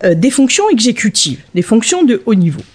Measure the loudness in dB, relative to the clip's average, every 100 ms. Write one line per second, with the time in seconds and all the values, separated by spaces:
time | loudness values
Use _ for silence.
0 | 0 2 0 2 0 2 0 2 0 0
1 | -4 -2 -4 -6 -8 -6 0 0 0 0
2 | 0 0 0 0 0 -2 -12